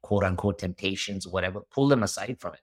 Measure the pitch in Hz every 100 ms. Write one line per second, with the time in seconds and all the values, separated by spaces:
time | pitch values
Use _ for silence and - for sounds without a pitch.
0 | - 101 95 92 101 95 92 90 95 98
1 | - 98 90 92 92 98 - - 139 131
2 | 101 - 104 120 87 76